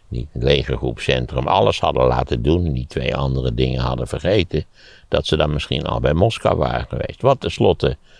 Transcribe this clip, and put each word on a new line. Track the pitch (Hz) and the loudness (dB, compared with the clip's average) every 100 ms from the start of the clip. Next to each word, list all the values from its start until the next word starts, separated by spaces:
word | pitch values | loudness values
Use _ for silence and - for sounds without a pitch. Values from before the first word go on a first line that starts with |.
| - | -10
die | 60 60 | -10 -8
legergroep | 58 62 71 - 62 62 55 | -2 2 2 0 -4 -4 -4
Centrum, | - 64 60 64 65 | -2 -2 -2 -2 0
alles | 95 110 - | 2 2 2
hadden | 82 65 64 | 0 2 2
laten | 62 65 60 | 2 0 0
doen | 64 85 87 | 2 2 0
en | |
die | 62 64 | -2 -4
twee | - 64 67 | -4 -4 -2
andere | 67 65 64 | -2 -2 -2
dingen | 58 64 64 | 0 0 0
hadden | 62 64 60 | -2 -4 -6
vergeten, | - 85 104 85 76 - - - - - | -4 0 0 0 -2 -6 -12 -20 -20 -4
dat | 76 - | -2 0
ze | 78 | 2
dan | 76 | 2
misschien | 73 - 67 - | 0 -2 -4 -2
al | - | 0
bij | 64 | 2
Moskou | 80 113 - - 87 | 4 2 2 0 2
waren | 65 60 - | 0 -2 -4
geweest. | - - - | -6 -8 -2
Want | 123 131 | 0 0
tenslotte | - - 101 82 67 - - | -2 2 2 4 0 -2 -12